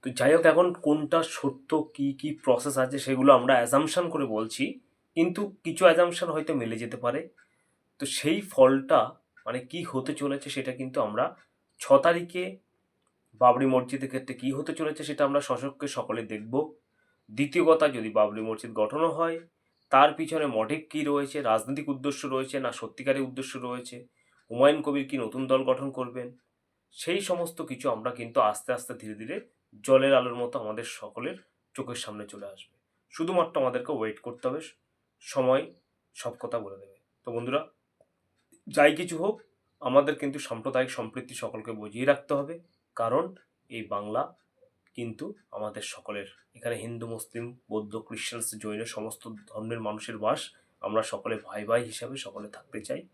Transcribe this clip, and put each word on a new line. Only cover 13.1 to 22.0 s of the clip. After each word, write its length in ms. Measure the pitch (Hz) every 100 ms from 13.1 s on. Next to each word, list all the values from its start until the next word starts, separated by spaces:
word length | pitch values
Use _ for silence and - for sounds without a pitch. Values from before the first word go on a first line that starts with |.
| _ _ -
বাবরি 260 | 123 123 135
মসজিদের 360 | 127 127 135 131
ক্ষেত্রে 220 | 127 131 127
কি 80 | 131 135
হতে 140 | 147 160
চলেছে 220 | 156 151 143
সেটা 120 | 143 139
আমরা 140 | 143 143
সশস্ত্র 380 | 123 139 135 143 135
সকলে 240 | - 113 107
দেখব। 200 | 107 110 131 156 - _ _ _ _ _ 110
দ্বিতীয় 260 | 143 170 160
কথা, 160 | 160 151 123
যদি 120 | 110 104
বাবরি 220 | 107 104 110
মসজিদ 220 | 110 123 110
গঠনও 300 | 107 147 165 151
হয়, 200 | 165 165 170 _ _ _ _
তার 180 | 135 147 151
পিছনে 280 | 156 160 147 110
মোটিভ 240 | 110 156 -
কী 100 | 151 143
রয়েছে, 260 | 143 139 147
রাজনৈতিক 460 | 123 110 120 143 147
উদ্দেশ্য 280 | 135